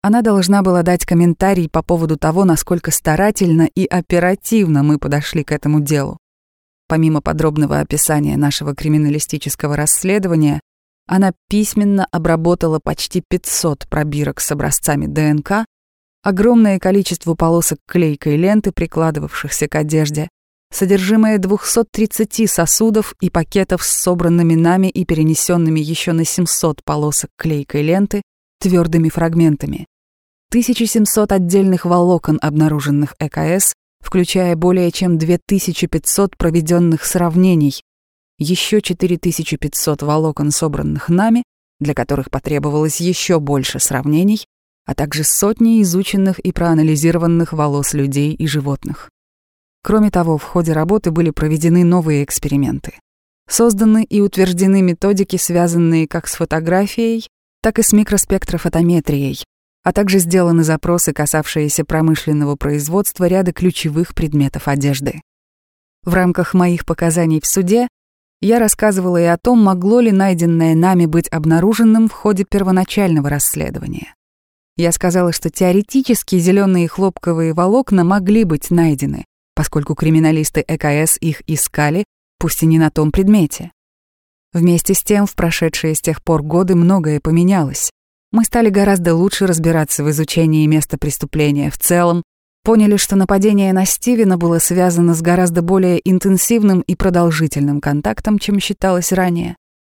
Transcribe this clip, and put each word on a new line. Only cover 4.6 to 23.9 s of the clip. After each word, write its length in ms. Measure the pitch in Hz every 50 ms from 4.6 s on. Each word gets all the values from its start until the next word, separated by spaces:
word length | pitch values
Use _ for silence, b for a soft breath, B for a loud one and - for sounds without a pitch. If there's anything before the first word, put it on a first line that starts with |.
| 202 160 156 143 139
мы 160 | 151 151 147
подошли 440 | - 143 143 147 143 - - 151 143
к 80 | -
этому 300 | 151 147 - 151 151 151
делу. 380 | 147 143 156 143 135 - - - _ _ _ _ _ _ _ _ _ _ _ _ _ _
Помимо 300 | 160 160 160 160 156 151
подробного 640 | - 156 156 156 156 156 151 151 147 143 147 147
описания 560 | 147 - - 151 - - 156 147 147 147 139
нашего 360 | 139 143 143 143 - 147 147 139
криминалистического 1000 | - 143 156 151 151 151 143 147 151 - - - 147 - 143 - - - 143 147
расследования, 880 | 151 151 151 - - - 185 196 208 190 185 170 160 151 147 147 147 _ _ _ _ _ _ _ _ _
она 280 | - 175 190 196 190 175 _ _ _
письменно 580 | 202 208 214 202 - 220 208 202 202 196 185 -
обработала 680 | - - 160 165 165 165 160 170 175 - - 160 156 156
почти 400 | _ 151 147 - - - - 185 -
пятьсот 580 | _ 180 180 - - - - - 165 147 - - -
пробирок 500 | - 156 151 151 147 147 147 143 139 -
с 140 | - - 147
образцами 520 | 147 - 151 143 - - - 147 143 156
Д 160 | 147 147 156
Н 220 | 156 151 151 151 143
К, 220 | - 196 214 226 _ _ _ _ _ _ _ _ _ _ _ _
огромное 560 | 208 190 185 208 240 247 233 220 208 196 185
количество 540 | - 185 190 202 190 - 175 - - 170 165
полосок 460 | - 165 165 170 170 165 - 156 - _
клейкой 520 | _ - 185 170 156 147 - - 156 147
ленты, 340 | 151 170 196 214 214 - 196
прикладывавшихся 960 | - - 170 160 - 160 160 160 156 147 151 147 - - - 147 - - 151
к 80 | 147 -
одежде, 540 | 151 156 151 156 156 156 147 151 147 156 175 _ _ _ _ _ _ _ _
содержимое 680 | - - 196 180 202 190 185 190 220 220 220 220 220 202
двухсот 480 | 185 185 202 202 - - - 233 233 _
тридцати 560 | - - 220 208 - - 220 - - - 226
сосудов 680 | 190 - - 170 160 - - 220 226 208 220 208 - - _
и 100 | 190 175
пакетов 540 | - 175 160 - - 202 190 - 185 175 -
с 60 |
собранными 680 | -